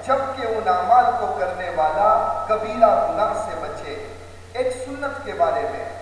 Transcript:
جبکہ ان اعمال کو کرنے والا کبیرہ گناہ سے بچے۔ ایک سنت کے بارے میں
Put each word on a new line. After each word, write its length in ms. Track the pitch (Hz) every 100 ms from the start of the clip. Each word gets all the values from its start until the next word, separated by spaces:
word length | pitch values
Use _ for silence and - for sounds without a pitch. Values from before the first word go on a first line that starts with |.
| -
جبکہ 400 | 269 269 269 233
ان 220 | 214 190
اعمال 360 | 180 180 - - -
کو 60 | - 151
کرنے 320 | 180 180 180 170
والا 680 | 156 - 214 220 - - -
کبیرہ 380 | 214 220 233 220
گناہ 460 | - - - 214
سے 220 | - - -
بچے۔ 440 | - - - - - - - - -
ایک 200 | 262 254 254
سنت 400 | 262 277 269 -
کے 80 | 208
بارے 280 | - - -
میں 240 | - - - -